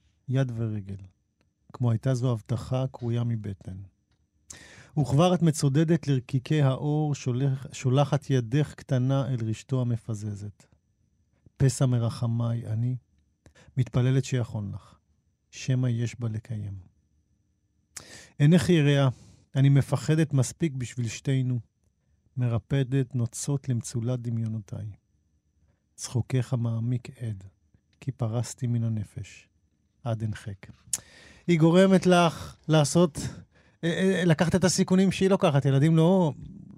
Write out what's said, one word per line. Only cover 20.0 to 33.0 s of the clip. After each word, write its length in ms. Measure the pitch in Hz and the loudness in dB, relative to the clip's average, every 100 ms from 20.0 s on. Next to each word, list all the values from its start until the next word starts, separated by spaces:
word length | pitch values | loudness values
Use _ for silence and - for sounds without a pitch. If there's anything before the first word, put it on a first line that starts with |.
| - 156 151 | 0 0 2
מספיק 400 | 135 120 - 165 | 0 -2 -2 -4
בשביל 340 | 131 120 - 117 | -4 -8 -6 -8
שתינו, 520 | - - 135 127 123 - _ _ _ _ _ _ - | -6 -4 -2 -2 -4 -8 _ _ _ _ _ _ -4
מרפדת 760 | 123 117 - 139 123 139 127 123 | -2 -2 -2 -2 0 -2 -2 -2
נוצות 540 | 117 - - 143 - | -4 -6 -6 -4 -2
למצולת 500 | 120 - 120 113 123 | -4 -4 -6 -4 -6
דמיונותיי. 640 | 117 113 113 110 - - 107 92 _ _ _ _ _ _ _ _ _ - | -6 -6 -6 -8 -10 -12 -12 -16 _ _ _ _ _ _ _ _ _ -16
צחוקך 580 | - 120 - 131 120 | -8 -6 -2 -4 -2
מעמיק 560 | 120 117 113 117 123 - 135 | -4 -4 -4 -4 -6 -8 -12
עד, 200 | 117 98 95 _ _ _ _ _ | -10 -10 -14 _ _ _ _ _
כי 100 | - | -10
פרסתי 560 | - 113 117 117 - 123 | -6 -4 -4 -6 -6 -4
מן 160 | 120 | -2
הנפש, 640 | 113 110 101 - - - _ _ _ _ _ _ | -2 -4 -8 -12 -16 -18 _ _ _ _ _ _
עד 180 | 123 113 | -6 -4
אין 120 | 113 98 | -4 -8
חק." 320 | - 101 - - _ - - - - - - | -12 -16 -18 -20 _ -12 -12 -20 -20 -8 0
היא 120 | 170 | 4
גורמת 460 | 165 175 190 185 185 | 6 8 6 6 6
לך 500 | 180 170 - - - - | 4 4 0 -12 -10 2
לעשות, 500 | 156 143 170 | 4 4 4